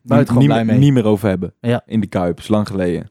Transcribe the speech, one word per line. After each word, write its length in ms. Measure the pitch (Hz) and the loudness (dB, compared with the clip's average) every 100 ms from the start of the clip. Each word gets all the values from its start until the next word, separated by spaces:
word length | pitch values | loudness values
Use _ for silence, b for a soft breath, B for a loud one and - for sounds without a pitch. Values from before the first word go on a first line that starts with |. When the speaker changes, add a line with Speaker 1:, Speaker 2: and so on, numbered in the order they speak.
Speaker 1:
Buitengewoon 380 | 120 139 139 123 | 0 0 2 2
Speaker 2:
Niet 80 | 139 | 2
Speaker 1:
blij 120 | 113 113 | 2 2
Speaker 2:
meer, 80 | 123 | 2
Speaker 1:
mee. 80 | |
Speaker 2:
niet 100 | 143 | 4
meer 120 | 127 107 | 4 2
over 240 | 104 107 | 0 0
hebben. 240 | 92 90 - | -2 -6 -6
Speaker 1:
Ja. 200 | 120 120 - | -4 -4 -4
Speaker 2:
In 140 | 110 | -4
de 80 | 98 | -4
Kuip, 320 | 98 87 82 | -2 -2 -4
is 80 | - | -2
lang 200 | 107 101 | -2 -2
geleden. 420 | 95 90 82 90 | -4 -4 -4 -10